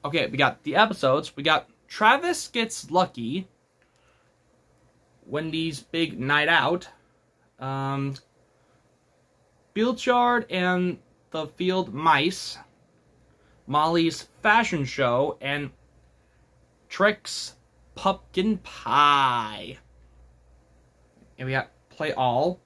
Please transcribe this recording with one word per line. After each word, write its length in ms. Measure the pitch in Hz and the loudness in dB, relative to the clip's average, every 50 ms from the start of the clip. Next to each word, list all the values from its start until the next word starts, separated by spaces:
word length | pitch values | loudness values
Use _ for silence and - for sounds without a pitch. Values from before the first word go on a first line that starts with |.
| - | -8
okay, 220 | 143 143 165 131 - | -4 -2 -2 -2 -2
we 100 | 113 131 | 0 0
got 260 | 143 127 117 - _ | 0 0 0 -2 _
the 140 | 147 165 196 | -2 4 4
episodes. 580 | 214 214 214 - - 135 131 147 151 - - | 4 4 2 0 2 2 2 2 0 -4 -12
We 80 | - 143 | -4 0
got 260 | 156 156 - - _ _ _ _ _ | 2 2 2 0 _ _ _ _ _
Travis 600 | - - 214 220 254 277 349 349 349 - - - | -6 2 4 4 4 4 2 -2 -4 -4 -6 -6
Gets 420 | - 240 226 226 - - - 135 | -4 -4 -4 -4 -6 -12 -10 -2
Lucky, 600 | 151 180 185 - - - 113 113 135 185 185 - _ _ _ _ _ _ _ _ _ _ _ _ _ _ _ _ _ _ _ _ _ _ _ _ _ _ _ _ _ _ _ _ _ _ _ | 0 0 0 0 -4 -8 -8 -6 -6 -6 -8 -10 _ _ _ _ _ _ _ _ _ _ _ _ _ _ _ _ _ _ _ _ _ _ _ _ _ _ _ _ _ _ _ _ _ _ _
Wendy's 560 | - 110 147 160 160 156 160 160 165 151 135 | -8 -8 -6 -6 -4 -4 -4 -4 -4 -6 -8
Big 360 | - _ - 165 165 151 - - | -14 _ -2 -2 -2 -2 -4 -6
Night 300 | 123 135 147 147 151 151 | -2 0 2 2 4 4
Out, 400 | 170 160 131 139 170 180 - - - _ _ _ _ _ _ _ _ _ _ _ _ _ | 2 2 2 2 -2 -2 -4 -12 -20 _ _ _ _ _ _ _ _ _ _ _ _ _
um, 560 | 127 131 135 135 135 139 139 139 139 139 139 135 _ _ _ _ _ _ _ _ _ _ _ _ _ _ _ _ _ _ _ _ _ _ _ _ _ _ _ _ _ _ _ | -8 -8 -6 -4 -4 -4 -4 -4 -4 -6 -6 -10 _ _ _ _ _ _ _ _ _ _ _ _ _ _ _ _ _ _ _ _ _ _ _ _ _ _ _ _ _ _ _
Bilchard 720 | 208 220 240 247 226 - 254 247 247 247 240 240 240 233 - | 0 0 0 0 -2 0 2 2 4 4 4 2 2 0 -2
and 500 | - 185 180 180 180 180 180 180 151 - _ _ _ _ _ _ | -4 -2 0 0 0 2 0 -2 -2 -4 _ _ _ _ _ _
the 160 | - 160 156 147 | -8 -8 -8 -8
Field 460 | - - 180 185 185 185 185 185 101 | -6 -4 -2 0 0 0 -2 -4 -6
Mice, 640 | 135 156 165 156 139 143 175 185 - - - - - - _ _ _ _ _ _ _ _ _ _ _ _ _ _ _ _ _ _ _ _ - | 0 4 4 4 4 4 0 -2 -4 -10 -12 -12 -14 -18 _ _ _ _ _ _ _ _ _ _ _ _ _ _ _ _ _ _ _ _ -2
Molly's 640 | 135 147 151 160 170 175 165 165 156 - - _ _ _ | 0 0 2 2 2 2 2 0 -2 -6 -14 _ _ _
Fashion 440 | - 220 208 226 226 - - 156 139 | 2 4 4 4 2 2 -2 -4 -4
Show, 520 | 127 - - 135 123 120 123 139 156 - - | -4 -2 0 0 2 2 2 0 0 -2 -6
and 280 | 131 139 143 147 147 127 - _ _ _ _ _ _ _ _ _ _ _ _ _ _ _ _ _ _ _ _ _ _ _ | -6 -6 -6 -6 -6 -10 -14 _ _ _ _ _ _ _ _ _ _ _ _ _ _ _ _ _ _ _ _ _ _ _
Trix 680 | - - 190 208 214 - _ - - - - - - _ _ _ _ _ _ _ _ | -2 2 2 2 2 0 _ -12 -10 -10 -10 -12 -14 _ _ _ _ _ _ _ _
Pumpkin 640 | - - 190 190 190 - - - 180 185 220 220 185 | -4 -2 -2 -2 -2 -8 -8 -4 -2 0 0 -2 -2
Pie. 1160 | - - - - - 113 117 143 147 147 143 143 139 131 123 120 113 107 107 98 - - 131 - _ _ _ _ - _ _ _ - _ _ _ _ _ _ _ _ _ _ _ _ _ _ _ _ _ _ _ - _ _ - | -6 -16 -18 -10 -4 0 4 6 6 6 6 6 4 2 2 0 -4 -6 -8 -12 -12 -14 -14 -16 _ _ _ _ -20 _ _ _ -20 _ _ _ _ _ _ _ _ _ _ _ _ _ _ _ _ _ _ _ -20 _ _ -10
And 80 | 127 | -8
we 60 | 131 | -4
got 200 | 131 135 - - _ _ _ _ | -2 -4 -4 -4 _ _ _ _
Play 240 | - - 156 156 - | -10 -6 -4 -4 0
All. 480 | - 131 123 120 123 147 175 180 - _ | 0 2 2 2 2 0 0 -2 -4 _